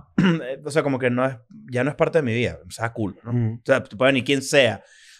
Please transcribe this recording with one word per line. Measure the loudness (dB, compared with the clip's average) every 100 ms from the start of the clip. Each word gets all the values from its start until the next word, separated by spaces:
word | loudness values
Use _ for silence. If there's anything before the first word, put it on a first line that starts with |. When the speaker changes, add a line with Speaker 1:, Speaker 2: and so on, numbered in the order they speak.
| -4 0
Speaker 1:
<clears throat> | 2 2 -2 -10 -4
o |
sea, | -2
como | 0 0
que | 0
no | 0 -2
es, | -4 _ -20 -6
ya | -2
no | -2
es | 0
parte | 0 2
de |
mi | 0
vida. | -2 -2 -4 -14
O |
sea, | -8 -8
cool, | -4 -6 -6 -4
¿no? |
Speaker 2:
Ujú. | -2 -2 -4
Speaker 1:
O | 0
sea, | 0
puede | 0 0 2
venir | 2
quien | 0 -2
sea. | 2 4 4 0 -10 -20 -20 -20